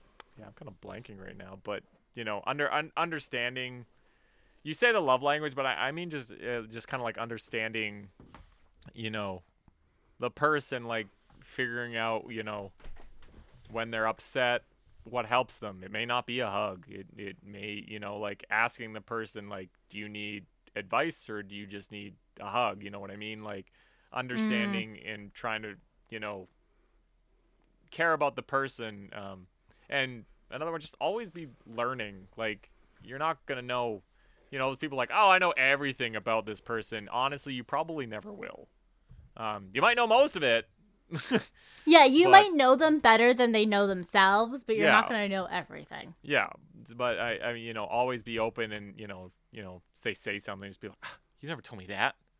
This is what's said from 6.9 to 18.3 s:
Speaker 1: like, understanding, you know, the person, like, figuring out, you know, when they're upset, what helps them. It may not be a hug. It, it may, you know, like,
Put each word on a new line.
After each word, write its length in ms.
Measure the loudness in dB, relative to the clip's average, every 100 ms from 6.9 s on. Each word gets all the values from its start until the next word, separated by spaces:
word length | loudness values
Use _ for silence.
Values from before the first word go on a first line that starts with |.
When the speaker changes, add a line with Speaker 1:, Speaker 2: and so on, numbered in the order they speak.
| -6
Speaker 1:
like, 140 | -6 -6
understanding, 920 | -8 -8 -6 -4 -4 -4 -4 -8 -16 -20 -20 -20 -20 _ _ _ -20
you 160 | -10 -6
know, 340 | -6 -6 -8 -14 _ _ _ _ _ _ -8
the 100 | -6
person, 540 | 0 2 2 -2 -6 -4
like, 220 | -4 -6 _ _ -20
figuring 540 | -12 -6 -4 -4 -4 -2
out, 300 | 0 -2 -4
you 140 | -8
know, 280 | -6 -8 -10 -14 -14 -14 -14 -18 -20 -20 -20 -20 -8
when 200 | -6 -4
they're 160 | 0 0
upset, 560 | 0 -4 0 2 2 -2 _ _ -20 -6
what 200 | -4 2
helps 320 | 2 2 -6
them. 220 | -12 -10 -8
It 40 |
may 140 | -6 -2
not 220 | -2 -2
be 140 | -2
a 80 | -2
hug. 360 | 0 -2 -4 -12
It, 180 | -16 -16 -14
it 200 | -14 -14
may, 400 | -16 -12 -10 -10 -10
you 120 | -10
know, 180 | -8 -6
like, 280 | -6